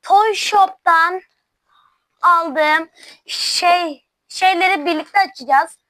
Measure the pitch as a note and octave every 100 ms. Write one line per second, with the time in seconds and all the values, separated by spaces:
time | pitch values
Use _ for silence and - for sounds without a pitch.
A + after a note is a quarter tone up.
0 | - G4 A4 G4 - G#4 F#4+ F#4+ - E4
1 | E4 F#4 _ _ _ _ _ _ _ _
2 | _ _ F4 E4+ E4 C4+ D4+ D#4 D#4+ _
3 | - - - - - - F4+ F4 E4+ C#4
4 | _ _ _ - F#4 F4+ F#4 F#4+ D4 D#4
5 | D4+ G4+ F#4+ - B3+ C4+ E4 -